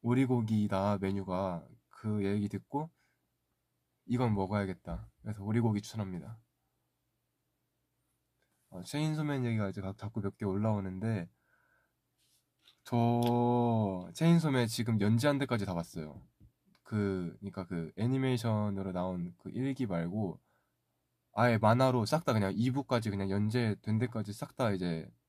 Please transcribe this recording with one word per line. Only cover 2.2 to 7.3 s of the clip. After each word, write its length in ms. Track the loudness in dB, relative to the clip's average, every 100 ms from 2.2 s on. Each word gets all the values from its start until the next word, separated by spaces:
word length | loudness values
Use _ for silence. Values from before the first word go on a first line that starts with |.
| 0
얘기 220 | 0 -2
듣고 420 | -6 -8 -8 -8 _ _ _ _ _ _ _ _ _ _ _ -4
'이건 280 | 0 2
먹어야겠다.' 760 | 0 0 -2 -2 -6 -8 -10 -10 _
그래서 200 | -12 -10
오리고기 380 | -2 0 0 0
추천합니다. 560 | -4 -8 -6 -8 -12 -18 _ _ _ _ _ _ _ _ _